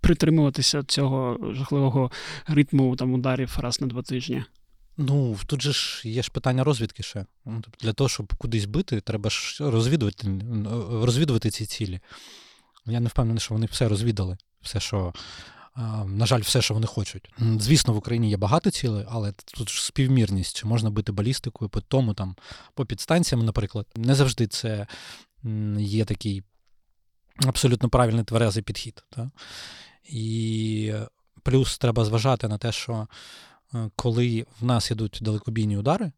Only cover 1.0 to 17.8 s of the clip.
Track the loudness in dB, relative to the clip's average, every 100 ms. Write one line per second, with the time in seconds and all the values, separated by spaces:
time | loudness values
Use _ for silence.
1 | 0 0 -2 -4 -6 -6 -2 2 4 4
2 | 0 -2 -12 -12 0 2 4 4 2 2
3 | 0 0 0 0 -2 -4 -4 -2 -4 -6
4 | -4 -6 -4 -6 -6 _ _ _ -20 -4
5 | 2 2 2 -2 -4 -4 -2 -2 -2 -6
6 | -6 -4 -4 -2 0 2 2 0 -2 -6
7 | -10 -8 -12 _ -10 -10 -10 -6 -4 0
8 | 0 0 -4 -4 -2 -2 0 -2 0 -4
9 | -2 -4 -2 -2 -6 -4 0 2 2 2
10 | 0 -2 -4 -4 -4 -4 -2 -4 -4 0
11 | 2 4 2 2 0 -4 -8 -6 -6 -6
12 | _ -20 -20 -20 -20 _ _ _ -4 0
13 | 0 2 0 0 -2 -2 -2 0 0 2
14 | 0 0 -2 -6 _ _ -8 -6 -4 -2
15 | -4 -6 -16 -18 -20 -20 -18 -8 -6 -4
16 | -4 0 2 2 2 2 2 0 0 -2
17 | -6 -8 -16 -2 2 2 4 4